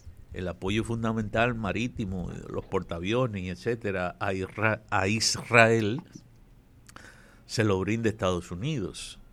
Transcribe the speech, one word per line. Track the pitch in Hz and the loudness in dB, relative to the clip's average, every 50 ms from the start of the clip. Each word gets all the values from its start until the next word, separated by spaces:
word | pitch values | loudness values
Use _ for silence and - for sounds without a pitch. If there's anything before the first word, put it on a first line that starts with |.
| - - - - - - - | -20 -20 -18 -18 -18 -14 -10
el | - 92 | -8 -6
apoyo | 87 85 - 92 95 101 110 104 | -6 -6 -4 -2 -2 0 0 0
fundamental | 113 117 117 113 110 110 113 110 101 - 110 117 123 120 | -2 -2 -2 -2 -2 -2 -2 -2 -2 0 2 2 2 0
marítimo, | 113 110 95 90 101 117 123 - - 113 92 98 92 85 87 - 82 - - | -2 -2 -2 -2 -2 -2 -4 -4 -4 -6 -4 -4 -4 -6 -6 -8 -10 -10 -8
los | - - - | -8 -8 -6
portaaviones, | - - 95 87 - 85 85 87 95 113 123 131 120 104 95 90 92 | -2 -2 -2 -2 -2 -6 -4 -2 0 2 2 2 0 -2 -4 -6 -6
etcétera, | 90 - - 117 120 113 - 104 95 92 90 87 - - | -6 -4 -2 -2 -2 -2 -2 -2 -2 -2 -2 -2 -4 -4
a | 104 101 98 | -2 -2 -2
Isra-, | 95 92 - - - 104 110 107 - - - | -2 -2 -4 -2 0 0 2 0 0 -2 -2
a | 104 98 95 98 | 0 2 2 2
Israel, | 110 110 107 - - - 147 - 117 117 113 113 117 113 110 101 113 160 - - - - - - - - - - - - - - - - - - - - - - - - - - - - - | 2 0 0 0 0 -2 0 4 8 8 10 10 8 6 4 2 0 -2 -6 -10 -16 -20 -20 -20 -20 -20 -20 -20 -20 -20 -20 -20 -20 -20 -20 -20 -20 -20 -20 -20 -20 -20 -20 -20 -20 -20 -16
se | - - - 110 | -6 0 2 4
lo | 110 95 92 | 4 4 2
brinda | 95 95 110 117 113 110 | 2 0 0 2 2 0
Estados | 95 - 101 92 92 87 87 - 90 | 0 2 2 2 2 0 -2 -6 -8
Unidos | 87 107 151 160 127 92 78 - - - - - - - - | -6 -4 -4 -2 -2 -4 -6 -6 -10 -12 -14 -14 -16 -20 -20